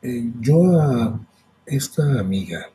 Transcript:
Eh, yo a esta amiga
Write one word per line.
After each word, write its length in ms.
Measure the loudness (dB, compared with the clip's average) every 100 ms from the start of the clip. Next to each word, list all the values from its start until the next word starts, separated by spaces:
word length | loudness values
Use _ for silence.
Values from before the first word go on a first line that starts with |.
Eh, 300 | -6 -6 -6 -4
yo 400 | 2 4 6 4
a 400 | 2 2 0 -4 -12 _ _ _ -6
esta 520 | -6 -6 -2 0 0
amiga 500 | -2 -4 -6 -12 -14